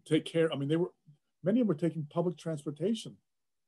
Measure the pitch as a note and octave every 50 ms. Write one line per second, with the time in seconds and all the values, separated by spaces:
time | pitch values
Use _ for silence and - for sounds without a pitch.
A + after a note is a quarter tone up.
0 | - - D#3 D#3 - - - E3 D#3+ D#3+ D#3 C#3 C#3 C#3 D#3+ E3 F3+ - - _
1 | _ - - _ _ _ _ _ D3+ F3+ A3 B3+ A#3 G3 D#3 D3 F3 D#3+ D3+ D#3+
2 | D3 - - E3+ E3+ F3+ - - - E3 D#3 C#3+ - D#3 C#3+ D3 E3 G#3+ A3+ A3
3 | - D3 G2+ - _ _ _ _ _ _ _ _ _